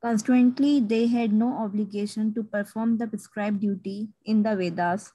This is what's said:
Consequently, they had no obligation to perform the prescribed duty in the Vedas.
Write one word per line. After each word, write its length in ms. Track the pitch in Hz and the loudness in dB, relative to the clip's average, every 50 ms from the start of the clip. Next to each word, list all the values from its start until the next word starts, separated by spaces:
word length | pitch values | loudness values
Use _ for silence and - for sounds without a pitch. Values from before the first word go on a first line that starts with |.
| - | -2
Consequently, 760 | 233 233 214 214 - 254 254 247 247 247 - 277 285 294 285 | 0 0 0 2 4 6 6 6 6 4 4 2 4 4 2
they 260 | 240 202 226 226 233 | 2 2 2 2 2
had 280 | 233 240 240 233 226 208 | 2 2 2 2 2 2
no 240 | 214 226 240 254 - | 2 2 0 -2 -2
obligation 720 | 226 208 190 208 214 196 202 202 202 208 - 220 214 220 214 | -4 -4 -2 -4 -4 -4 -4 -6 -6 -6 -4 -4 -4 -2 -2
to 100 | 233 220 | -4 -6
perform 540 | 220 - 208 208 208 - 220 226 226 233 | -4 -4 -6 -6 -6 -6 -4 -2 0 0
the 100 | 220 233 | 0 -2
prescribed 540 | 226 - 208 - - _ 214 208 208 208 196 | -4 -6 -10 -12 -10 _ -6 -4 -2 -2 -2
duty 480 | 202 202 196 185 - 196 196 202 214 214 - _ _ | -2 -2 -2 -4 -6 -10 -8 -8 -8 -10 -12 _ _
in 180 | - 220 220 208 | 0 2 2 2
the 140 | 220 214 | 2 0
Vedas. 560 | 190 185 175 170 175 175 175 175 202 - - _ | 0 -2 -2 -2 -2 0 0 0 -2 -4 -10 _